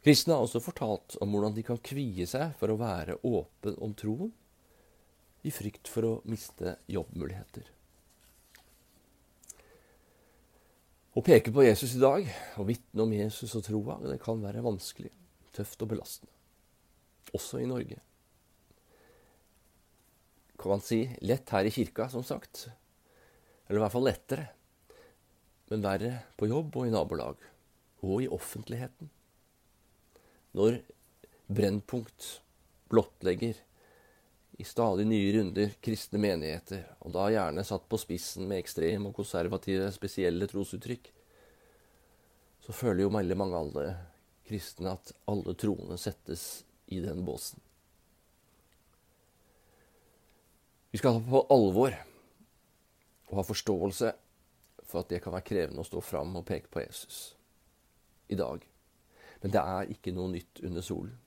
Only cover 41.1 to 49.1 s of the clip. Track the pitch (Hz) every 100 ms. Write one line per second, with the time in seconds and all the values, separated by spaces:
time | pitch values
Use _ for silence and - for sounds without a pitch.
41.1 | - _ - - - _ _ _ _ _
42.1 | _ _ _ _ _ - - 123 92 98
43.1 | 104 92 92 95 87 73 69 73 90 87
44.1 | _ _ _ - 104 - - 92 92 -
45.1 | - - 104 - - 107 95 - 90 -
46.1 | - - 90 - - - _ - 92 90
47.1 | 85 90 65 - - _ _ _ _ _
48.1 | _ _ _ _ _ _ _ _ _ _